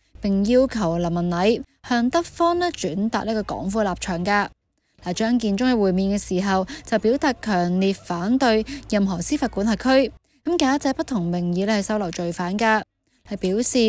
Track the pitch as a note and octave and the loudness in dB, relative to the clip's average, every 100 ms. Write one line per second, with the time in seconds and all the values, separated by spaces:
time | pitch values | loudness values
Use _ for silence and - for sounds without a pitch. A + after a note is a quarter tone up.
0 | _ - G3+ G3 G3+ B3 C4 A3 E3+ E3+ | _ -6 -2 0 4 4 4 0 -2 0
1 | F3 E3+ F3 F3 G3+ B3 - _ - A#3+ | 0 0 0 2 2 0 -4 _ -4 0
2 | A#3+ E4+ E4+ - E4+ F4 F4 - F3 E3+ | 0 0 -2 0 0 2 -2 -2 -4 -2
3 | A3 A3+ G#3 A3 - A2 F3 A3 G#3 F3 | -2 -2 -2 -4 -4 -6 -4 0 0 -2
4 | - F#3 F3+ G3+ G3 _ _ _ _ _ | -4 -4 0 0 0 _ _ _ _ _
5 | F3+ F3+ A3+ A#3+ A3+ G3 B3+ A#3+ G3 F#3 | -6 -2 0 0 0 0 2 2 2 2
6 | F#3+ G3+ - F3+ G3 F#3+ F#3 C#4+ - G#3+ | 0 0 -2 -2 0 0 -2 -8 -4 0
7 | G#3+ C4+ D4+ A#3+ A3 F#3 F3 F#3 G3 G3 | 2 0 0 -2 -2 0 0 2 0 -2
8 | - E3+ F#3+ C4 B3 A3 A3 C#4 - G#3 | -6 -4 0 2 4 2 0 -8 -2 0
9 | G3 F3 - D4 B3 - G#3+ G#3 B3+ C4 | 0 -2 -2 -2 -2 -2 0 0 4 4
10 | B3+ - _ _ D4+ E4+ C4+ C#4 C#4 C4 | 4 -2 _ _ -2 0 2 0 0 -2
11 | D#4+ A3+ E3+ F3 F3 F3 G3+ G#3+ G3 G#3+ | -2 -2 -2 -2 -2 -2 0 0 0 -2
12 | F3+ - E3+ F3 F3 G3+ A3+ G#3+ - _ | -4 -4 -6 -4 -4 0 2 2 0 _
13 | _ _ - G3+ F#3 G3+ B3 B3+ | _ _ -12 -4 -2 0 0 2